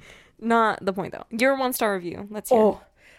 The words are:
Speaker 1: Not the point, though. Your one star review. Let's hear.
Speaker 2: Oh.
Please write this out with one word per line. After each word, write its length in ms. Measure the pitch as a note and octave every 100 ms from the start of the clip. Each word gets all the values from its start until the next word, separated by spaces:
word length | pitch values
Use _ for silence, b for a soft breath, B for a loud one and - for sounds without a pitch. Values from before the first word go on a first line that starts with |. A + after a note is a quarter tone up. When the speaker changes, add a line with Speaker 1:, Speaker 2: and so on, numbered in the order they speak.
| B B B B
Speaker 1:
Not 460 | A3+ A3+ A3 - G3
the 60 |
point, 220 | F#3+ -
though. 100 | - -
Your 260 | A3+ C4 C4+
one 140 | B3+
star 220 | B3+ A3
review. 340 | F#3+ F3 E3 G3+
Let's 200 | G#3+ -
hear. 100 | A#3
Speaker 2:
Oh. 220 | G#3+ - - _ b